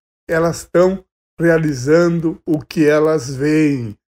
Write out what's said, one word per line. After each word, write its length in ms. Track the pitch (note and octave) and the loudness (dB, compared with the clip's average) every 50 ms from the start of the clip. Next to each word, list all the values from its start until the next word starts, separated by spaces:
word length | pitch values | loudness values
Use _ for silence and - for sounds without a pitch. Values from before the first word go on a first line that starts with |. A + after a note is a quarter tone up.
| _ _ _ _ _ - | _ _ _ _ _ -4
elas 300 | E3+ E3 E3 E3+ - - | -2 -2 -2 -2 -4 -6
estão 460 | - _ - E3+ F3+ F#3 F#3+ F#3 _ _ _ _ _ _ _ - | -10 _ 0 2 2 2 0 -4 _ _ _ _ _ _ _ -2
realizando 1000 | E3 E3+ E3 D#3+ D#3+ D3+ C#3 B2 B2 C#3+ D#3 E3+ F3 E3+ E3+ E3 D#3+ D#3+ F#3 - - | 0 2 2 2 0 -2 -4 -4 0 2 4 4 4 2 0 -2 -2 -4 -6 -6 -4
o 160 | F3+ D#3 D3+ | -4 -4 -4
que 260 | - - - F3+ D3+ | -4 -6 -2 0 2
elas 480 | D3 D3+ D3+ D#3 D#3 D#3+ D3+ A#2+ C#3 C3+ | 2 2 2 2 0 0 -2 -4 -8 -8
veem 640 | B2+ C#3+ D3+ D3+ D#3 D#3 D3 C#3+ B2+ A#2 G#2 G2+ _ _ | -4 -2 0 0 2 2 0 0 -4 -6 -10 -12 _ _